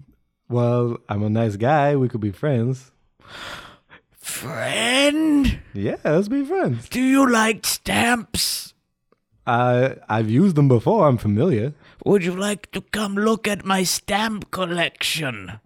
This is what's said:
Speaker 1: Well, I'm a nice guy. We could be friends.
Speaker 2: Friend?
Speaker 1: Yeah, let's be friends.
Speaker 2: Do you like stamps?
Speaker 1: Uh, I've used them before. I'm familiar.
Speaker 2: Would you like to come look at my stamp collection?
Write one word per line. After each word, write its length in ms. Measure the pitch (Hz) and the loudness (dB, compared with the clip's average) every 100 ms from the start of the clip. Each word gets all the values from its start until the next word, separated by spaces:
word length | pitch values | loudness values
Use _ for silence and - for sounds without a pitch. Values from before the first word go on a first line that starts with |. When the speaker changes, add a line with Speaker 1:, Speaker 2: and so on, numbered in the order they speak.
| - _ _ _ - | -20 _ _ _ -4
Speaker 1:
Well, 500 | 120 120 123 120 117 - | 0 2 2 0 -4 -6
I'm 160 | 104 | -4
a 60 | 107 | 0
nice 280 | 110 113 101 | 0 0 0
guy. 400 | 117 156 143 143 | 0 2 2 2
We 120 | 123 | 0
could 140 | 113 | -2
be 100 | 104 | -6
friends. 600 | 95 151 123 117 127 - _ _ _ - - - - - - _ - _ | -4 -2 0 0 -4 -10 _ _ _ -20 -18 -16 -16 -18 -20 _ -20 _
Speaker 2:
Friend? 1500 | _ - - 127 - 127 190 233 262 285 302 320 294 254 - - | _ -12 -10 -10 -6 -4 -2 0 2 2 2 2 4 2 0 -6
Speaker 1:
Yeah, 220 | 202 - 320 | -6 -4 -2
let's 260 | 175 156 208 | 0 0 0
be 180 | 277 277 | -2 -2
friends. 420 | 381 240 117 - | -2 -2 -4 -6
Speaker 2:
Do 140 | 240 | -2
you 280 | 262 269 262 | 2 4 4
like 360 | 226 220 208 - | 4 2 -2 -4
stamps? 1040 | - - 202 233 240 190 - - - - _ _ _ _ _ _ _ - | -6 -4 -2 0 -2 -2 -4 -4 -4 -10 _ _ _ _ _ _ _ -2
Speaker 1:
Uh, 500 | 120 123 123 131 - - | 2 2 2 0 -2 -4
I've 220 | 110 110 | -2 2
used 260 | 120 196 147 | 4 4 4
them 120 | 139 | 4
before. 380 | 120 - 220 151 | 4 4 4 4
I'm 120 | 120 | 4
familiar. 560 | 104 104 175 117 127 - - - | 2 0 2 0 -2 -8 -20 -8
Speaker 2:
Would 200 | - 202 | 0 2
you 100 | 170 | 2
like 360 | 180 202 208 - | -2 -4 -6 -8
to 80 | 196 | -12
come 340 | - 208 202 | -8 -6 -4
look 320 | 196 214 226 208 | 0 0 0 -2
at 180 | 202 | -4
my 180 | 190 190 | -2 -2
stamp 680 | 180 - - 202 226 214 - | 0 -4 -4 -4 -2 -6 -10
collection? 1120 | - 180 175 156 - - 160 143 110 92 110 | -8 -4 -2 -4 -4 -6 -4 -6 -8 -12 -18